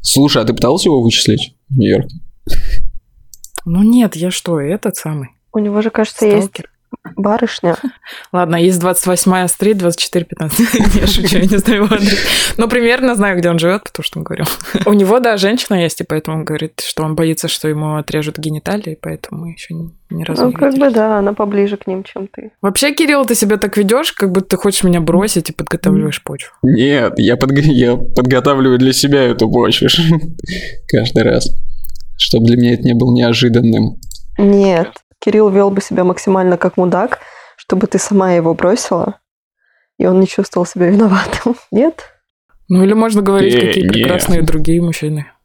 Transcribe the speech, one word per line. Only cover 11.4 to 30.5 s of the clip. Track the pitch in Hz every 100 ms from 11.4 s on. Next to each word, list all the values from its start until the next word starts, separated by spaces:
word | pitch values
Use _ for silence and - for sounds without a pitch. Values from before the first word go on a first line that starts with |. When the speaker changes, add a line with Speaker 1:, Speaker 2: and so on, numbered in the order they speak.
| 185
Speaker 2:
не | 202
знаю | 196 208
его | 208
адрес. | 214 202 196 - - - -
Но | 226
примерно | 240 233 254 262 240
знаю, | 202 180
где | 175
он | 170
живет, | 170 202
потому | - -
что | 160 160
он |
говорил. | 156 165 156 - -
<laughs> | 190 185
У |
него, | 208 190 233
да, | 240 208
женщина | 190 247 - 190
есть, | 170 -
и | 175
поэтому | 156 156 160
он | 151
говорит, | 151 160 -
что | - -
он | 156 151
боится, | 160 160 165
что | - 156
ему | 151 156 151
отрежут | 147 151 151 151
гениталии, | 156 151 - 208 208 156
поэтому | 160 160 - 160 170
еще | 165 - 165
ни, | 165 - _
ни | 165
разу | 160 160
Speaker 3:
Ну, | 247
Speaker 2:
не | 247
Speaker 3:
как | 277
бы | 269
Speaker 2:
виделись. | 277
Speaker 3:
да, | 226 220 208
она | 202
поближе | 208 208 202 202 202
к | -
ним, | 185
чем | 196 - 196
ты. | - 220 _
Speaker 2:
Вообще, | 196 196 285
Кирилл, | 294 320 285 247
ты | 233
себя | 208 208
так | 202 208
ведешь, | 202 240 330
как | - 196
будто | 180 190
ты | 185
хочешь | 202 196
меня | 185 175
бросить | 160 175 208 180 165
и |
подготавливаешь | - 151 165 185 190 151 143
почву. | - 143 - _
Speaker 1:
Нет, | 123 131 131 143 113 -
я | 101 120
подг-, | 135 139 151
я | 127 123 123
подготавливаю | - - 127 127 135 139 131 123
для | 131
себя | 131 139 143
эту | 127 120 110
почву | 120 107 110 - 117 165 160 156 165
<laughs> | -